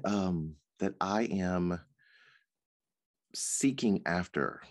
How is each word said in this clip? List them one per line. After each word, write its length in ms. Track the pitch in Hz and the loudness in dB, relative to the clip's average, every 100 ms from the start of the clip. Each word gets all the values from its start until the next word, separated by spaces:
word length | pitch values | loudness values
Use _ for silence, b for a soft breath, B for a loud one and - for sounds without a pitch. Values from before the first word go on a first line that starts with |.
um, 500 | 98 101 92 85 78 78 _ - | 0 2 2 0 -2 -10 _ -4
that 160 | 95 - | -4 -2
I 220 | 92 107 | 0 0
am 560 | 117 101 90 90 87 85 - _ b b b b b _ _ _ _ _ _ _ _ | 0 0 0 2 0 -2 -8 _ b b b b b _ _ _ _ _ _ _ _
seeking 680 | - - - 135 131 117 98 - | -8 -4 0 0 2 2 2 2
after 560 | 87 90 - 62 - - | -2 0 -2 -2 -4 -16